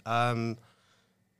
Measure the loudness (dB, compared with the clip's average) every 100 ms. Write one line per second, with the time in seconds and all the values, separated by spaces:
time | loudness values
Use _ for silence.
0 | -2 2 2 0 -2 -6 _ _ _ _
1 | _ _ _